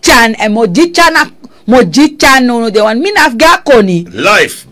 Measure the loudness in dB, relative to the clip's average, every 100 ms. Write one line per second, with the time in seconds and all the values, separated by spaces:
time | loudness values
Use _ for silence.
0 | 0 2 0 -2 -4 -2 -2 0 0 0
1 | 0 0 -4 -8 -20 _ 0 0 2 2
2 | 0 0 0 2 0 -2 -2 -2 -2 -2
3 | -4 -2 -2 2 2 2 2 2 2 -2
4 | -6 -4 0 0 0 -6 -8